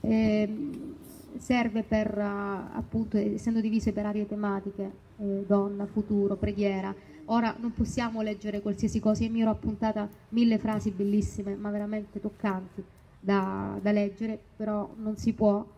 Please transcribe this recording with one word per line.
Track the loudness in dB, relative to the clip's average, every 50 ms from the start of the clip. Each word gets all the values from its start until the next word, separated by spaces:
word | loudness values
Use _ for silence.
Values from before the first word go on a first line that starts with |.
ehm, | 2 2 4 4 4 4 4 4 2 0 0 -4 -6 -6 -6 -8 -10 -12 -12 -14 -16 -20 -20 -20 -18 -14 -14 -14
serve | -2 0 2 2 2 2 0 -2 -2
per, | 0 0 0 0 0 -2 -2
eh, | -2
appunto, | -2 -2 -2 -4 -4 -4 -6 -6 -8 -6 -8 -8 -2 -2 -2 -2 2 0
essendo | 2 2 2 -2 -2 -2 0 0 2
divise | 2 2 2 2 2 2 0
per | 0 -2
aree | -2 0 -2 -2
tematiche, | -2 -4 -2 -2 0 0 -2 -4 -6 -6 -6 -8 -8 -8 -12 -20 -20 -12 -6
eh, | -4 -2 -2 -2 2
donna, | 4 4 4 4 2 -2 -4 -6
futuro, | -4 -2 -4 -2 0 2 2 4 2 2
preghiera. | 0 0 -2 0 0 0 0 0 0 -2 -4 -6 -8 -12 -20 -20 -18 -4
Ora | 0 2 2 2 2 -2 -2
non | -6 -6 -2
possiamo | 0 -2 0 0 -2 -2 -2 -2 -2
leggere | -2 -2 -4 -4 -4 -4 -4 -2
qualsiasi | -2 -2 -2 0 0 0 0 2
cosa, | 4 4 4 4 2
io | 0
mi | 2 2 4
ero | 4
appuntata | 2 2 0 -4 -2 0 0 0 0 0 -4 -6 -8 -14 -16 -2
mille | 2 4 6 6 6 4
frasi | 2 0 0 0 0 -2
bellissime, | -2 0 0 2 4 4 2 2 -2 -4 -6 -6 -6
ma | -4 -4 -4
veramente | -4 -2 -4 -2 -4 -6 -6 -6 -10 -8
toccanti | -8 -8 -8 -2 -2 -2 -2 -2 -4 -8 -12 -12 -14 -14 -16 -20 -20 -20 -20 -8
da, | 0 2 2 4 4 2 -2 -4 -4 -4 -4 -2
da | 0 2 2
leggere, | 4 2 0 -2 -4 -4 -4 -4 -6 -10 -16 -10
però | -6 -4 -2 -2 -2 -2 -4 -8 -8
non | -6 -4 -4
si | 0 0 0 2
può | 6 6 6 6 4 0 -4 -12